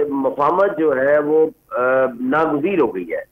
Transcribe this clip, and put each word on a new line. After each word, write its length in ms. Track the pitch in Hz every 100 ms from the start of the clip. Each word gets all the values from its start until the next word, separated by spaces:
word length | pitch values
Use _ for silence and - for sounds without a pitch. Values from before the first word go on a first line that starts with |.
| 147
मफाहमत 680 | 139 135 135 147 180 202 160
जो 140 | 156
है 260 | 131 135 151
वो, 260 | 147 156 160
अ, 600 | - - 120 127 131 127 120
नागुज़ीर 580 | 127 151 160 147 170 175
हो 80 | 117
गई 200 | 90 82
है। 120 | 78 -